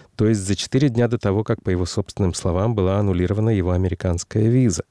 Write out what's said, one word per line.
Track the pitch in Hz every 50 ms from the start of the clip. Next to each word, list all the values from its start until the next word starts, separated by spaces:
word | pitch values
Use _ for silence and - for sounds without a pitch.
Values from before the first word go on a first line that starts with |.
| - _ _
то | - 110
есть | 110 113 104
за | 95 95 101
четыре | - - - - 131 147 143
дня | 113 120 120
до | 113 120 110
того, | - 104 95 104 107
как, | - 113 -
по | - 98
его | 92 90 90
собственным | 87 - - 98 - - - 101 90 87
словам, | - - 95 85 90 98 117 117
была | 104 92 92 98
аннулирована | 101 104 101 92 87 90 87 101 104 107 113
его | 113 98 87 90
американская | 90 90 95 90 90 - - 92 87 87 - - - 110 107
виза. | 113 120 131 127 113 82 - - -